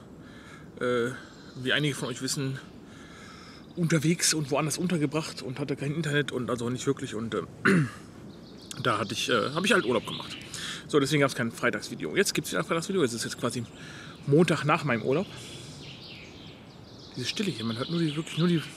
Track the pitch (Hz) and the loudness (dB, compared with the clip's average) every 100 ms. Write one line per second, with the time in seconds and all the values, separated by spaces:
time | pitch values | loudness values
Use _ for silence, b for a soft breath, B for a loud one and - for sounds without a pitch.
0 | - - B B B B B - 123 123 | -14 -18 B B B B B -2 0 2
1 | 120 127 B B B 131 127 127 147 131 | 0 -2 B B B -6 0 2 2 0
2 | 127 123 131 147 135 135 - - B B | -4 -4 -2 -2 -2 -4 -10 -16 B B
3 | B B B B B B B - 165 165 | B B B B B B B -2 4 4
4 | 151 175 - 156 131 139 151 - 175 170 | 4 4 4 2 2 2 2 2 2 2
5 | 147 156 156 - 104 135 143 139 139 151 | 2 2 -2 -6 -6 -4 -2 -2 -2 0
6 | 151 147 139 127 117 120 120 127 139 131 | 2 2 2 -2 0 0 0 0 0 0
7 | 131 107 113 101 82 - - 185 127 B | -2 -4 -2 -2 -2 0 4 6 4 B
8 | B - - - - - - - 127 104 | B -16 -16 -16 -16 -16 -14 -2 0 2
9 | 101 113 - 120 110 151 196 202 120 113 | 0 -2 2 2 2 0 4 4 4 2
10 | - - - - B B B B B 151 | 0 -8 -8 -10 B B B B B 4
11 | 135 147 139 - 117 - 120 104 - - | 6 4 4 4 -2 2 2 2 -6 -6
12 | 76 113 - - - 180 165 165 165 190 | -2 2 2 2 0 -2 0 -2 0 2
13 | 123 113 117 - 120 123 117 - B B | 2 2 -4 -2 -2 -2 -6 -10 B B
14 | B B - 147 175 156 143 160 143 117 | B B 6 8 8 6 4 4 4 2
15 | - 147 208 B B B B B - - | 2 2 0 B B B B B -14 -14
16 | - - - - - - - - - - | -14 -14 -16 -16 -16 -16 -18 -18 -18 -18
17 | - - 123 - 190 110 113 113 135 170 | -12 -6 -4 0 -2 0 -2 -2 -2 2
18 | 160 147 160 151 175 165 - | 2 0 -4 2 4 4 0